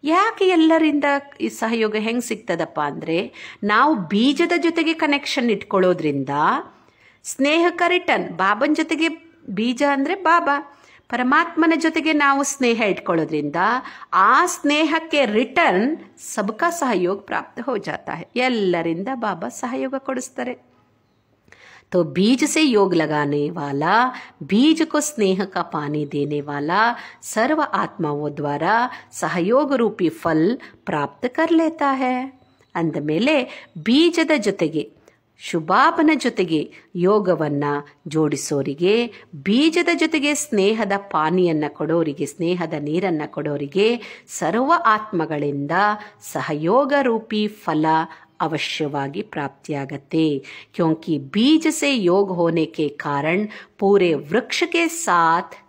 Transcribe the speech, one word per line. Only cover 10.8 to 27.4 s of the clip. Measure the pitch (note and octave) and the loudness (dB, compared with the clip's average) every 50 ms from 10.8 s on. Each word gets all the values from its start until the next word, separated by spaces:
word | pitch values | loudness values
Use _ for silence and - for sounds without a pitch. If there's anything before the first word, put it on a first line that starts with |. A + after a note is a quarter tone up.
| - - - - _ _ | -20 -20 -20 -20 _ _
ಪರಮಾತ್ಮನ | - A#3+ B3+ B3 C4+ D#4 E4+ E4+ E4 D#4+ D#4+ D#4+ E4 | -4 -2 0 2 4 2 2 2 2 2 4 4 4
ಜೊತೆಗೆ | D4 E4 D#4+ D#4 D#4+ D4 D#4 D#4+ | 4 2 0 0 0 0 2 2
ನಾವು | D4+ D4 C#4 C#4 C#4 C#4 | 4 4 4 4 2 0
ಸ್ನೇಹ | - - - B3+ A#3+ A#3 A3 A#3+ G3+ | -2 -2 0 2 2 2 2 2 0
ಇಟ್ಕೊಳ್ಳೋದ್ರಿಂದ | F3+ - - - F3 E3 D#3 D3 D#3 D3+ D3 D3 C#3+ E3 F#3 G#3+ A#3+ B3+ - - - - - _ - - F#3+ | 0 -2 -2 -2 0 0 0 0 -2 -4 -4 -2 -2 0 0 0 0 -2 -4 -10 -18 -20 -12 _ 2 4 4
ಆ | G#3 B3 C#4+ F4 | 6 6 4 4
ಸ್ನೇಹಕ್ಕೆ | F4+ F4 - - C#4+ D4 D4+ D#4+ D4 D4+ E4 D#4+ D#4+ - D4 C4+ G#3+ | 2 -2 -2 0 0 2 2 2 2 0 -2 -2 -2 0 0 2 2
ರಿಟರ್ನ್ | G#3 G#3+ C4 B3 - - E4+ - F#3+ F#3 A3 C4+ D#4+ - - - _ _ - | 2 0 0 0 0 2 2 4 2 2 2 0 -2 -4 -8 -20 _ _ -16
ಸಬ್ಕಾ | - - - G3+ G3+ A3+ - E4+ E4+ E4+ | -10 -6 -4 -4 -4 -2 -2 -2 -2 -2
ಸಹಯೋಗ | E4+ D4 B3+ A3+ F#3 F3+ F3 G3 G3+ | -2 -2 -2 0 0 0 0 -2 -4
ಪ್ರಾಪ್ತ | - - - E3 - - _ - A#3+ | -6 -8 -8 -8 -8 -10 _ -10 -6
ಹೋ | - B3 | -4 -6
ಜಾತಾ | G3+ - E3 D3+ - - - - | -4 -4 -6 -8 -8 -8 -10 -10
ಹೈ, | E3 - _ _ A#3+ | -10 -10 _ _ -2
ಎಲ್ಲರಿಂದ | B3 B3+ B3 A3+ G3+ F#3 F3 E3+ E3 E3+ E3 E3 G3 A#3+ C4+ | 0 0 0 0 2 2 2 0 0 -2 -2 -4 -4 -6 -6
ಬಾಬಾ | A#3+ A3+ G#3+ F#3+ F3 - A#3+ B3 | -4 -4 -4 -4 -4 -8 -10 -8
ಸಹಯೋಗ | - - B3 B3 C4 C4+ C4 C4+ | -8 -8 -6 -6 -6 -6 -6 -6
ಕೊಡಿಸ್ತಾರೆ. | C4 - - C4 B3 B3+ - _ - B3+ B3 B3 - _ _ _ _ _ _ _ _ _ _ _ _ _ _ _ _ _ _ - _ - - - - _ _ | -8 -6 -6 -8 -6 -8 -10 _ -10 -10 -10 -10 -12 _ _ _ _ _ _ _ _ _ _ _ _ _ _ _ _ _ _ -20 _ -20 -20 -20 -20 _ _
ತೋ | - F3+ E3+ D3+ | 0 0 0 0
ಬೀಜ | C3+ E3+ F#3+ A3 C4+ B3+ D4+ | 0 2 2 4 4 2 0
ಸೆ | C#4+ - D#4+ D#4 | -2 0 2 2
ಯೋಗ | C#4+ A#3 G#3 G3 F#3+ F3 | 4 4 4 2 4 2
ಲಗಾನೆ | E3 D#3 D3+ D3+ D3+ D3 C#3+ D3 D3 D3 D3+ | 0 0 0 0 0 0 0 0 0 -2 -2
ವಾಲಾ, | E3+ E3+ D3 C#3+ C#3 C#3 D3+ E3 G3 A3+ B3 B3 - - - - - _ D#3 | -4 -6 -6 -4 -4 -2 0 2 2 2 2 0 -2 -8 -16 -20 -18 _ -6
ಬೀಜ | C#3 G3 G#3+ C4 D#4 D#4+ D#4+ D#4+ | 0 2 4 4 4 4 2 0
ಕೋ | D#4 - D4+ | 0 0 -2
ಸ್ನೇಹ | C#4+ - - - G#3 F#3+ F#3+ F#3 G3 | -2 -2 -2 0 0 2 2 0 -2
ಕಾ | F#3 - F#3 | -4 -4 -6
ಪಾನಿ | E3+ - - D#3+ D3 C#3+ D3 D3+ D3+ C#3 | -6 -4 -6 -6 -6 -4 -4 -4 -6 -4
ದೇನೆ | D3+ D3 C#3+ C#3+ D3 D3 | -4 -4 -4 -2 -4 -6
ವಾಲಾ | C#3 C#3+ C#3+ C#3+ C#3+ D3+ F3 G3+ A3 A#3+ A#3+ - - - - _ - | -6 -6 -6 -6 -4 -2 0 2 2 2 0 -4 -12 -18 -20 _ -16
ಸರ್ವ | - - G#3+ | -6 -2 0